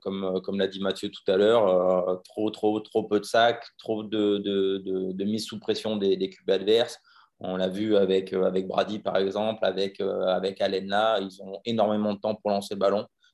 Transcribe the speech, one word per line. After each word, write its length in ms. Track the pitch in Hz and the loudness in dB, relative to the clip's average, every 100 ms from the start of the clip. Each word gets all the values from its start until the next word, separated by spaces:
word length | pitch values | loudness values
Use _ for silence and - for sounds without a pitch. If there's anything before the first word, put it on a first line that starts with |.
comme, 400 | 101 98 95 92 | -6 -4 -2 -2
comme 160 | 92 98 | -2 -2
l'a 80 | 95 | -2
dit 140 | 95 | -2
Mathieu 280 | 95 95 104 | -4 -4 -6
tout 220 | - - | -8 0
à 60 | 95 | 4
l'heure, 280 | 104 117 101 | 6 6 4
euh, 500 | 92 92 92 90 90 - | 4 4 2 0 -4 -6
trop, 240 | - 107 | -4 -4
trop, 320 | 107 107 107 | 0 0 0
trop 220 | 107 110 | -2 -2
peu 180 | 107 104 | 0 0
de 40 | 101 | 2
sacs, 380 | 117 120 117 - _ | 2 4 2 -6 _
trop 260 | - 110 | -6 -6
de, 360 | 110 107 104 101 | -4 0 2 2
de, 400 | 101 98 98 95 | 0 0 0 -2
de, 320 | 95 92 95 | -4 -4 -4
de 100 | 95 | -4
mise 220 | 98 110 - | -2 -4 -6
sous 140 | 107 | -10
pression 360 | - 107 110 107 | -4 -4 -2 -2
des, 220 | 98 92 | 0 2
des 120 | 95 | 0
Q 140 | - - | -6 -2
B 40 | |
adverses. 500 | 95 98 113 117 - _ _ _ _ | 0 4 2 2 -4 _ _ _ _
On 160 | 92 92 | -6 -2
l'a 140 | 92 | -2
vu 260 | 92 110 104 | -2 2 4
avec, 380 | 95 95 95 | 4 2 0
euh, 100 | 95 | 0
avec 240 | 92 92 95 | 0 0 -2
Brady, 320 | - 95 107 | -2 -2 -2
par 160 | 98 92 | -2 0
exemple, 480 | 98 101 110 110 | 0 0 -2 0
avec, 380 | 95 92 98 - | -2 0 -4 -4
euh, 240 | 98 95 92 | -4 -2 0
avec 340 | 92 95 98 | 0 0 -2
Allen 280 | 98 95 98 | -2 -2 -2
là. 320 | 101 110 107 | 0 2 0
Ils 200 | 98 95 | -2 -10
ont 200 | 98 95 | -14 -10
énormément 520 | 120 113 104 107 104 101 | -4 2 2 2 0 -2
de 40 | |
temps 160 | 107 104 | -4 -2
pour 160 | 104 | -2
lancer 220 | 101 101 | -2 -2
le 60 | 98 | 0
ballon. 280 | 98 101 107 _ _ | 2 2 -4 _ _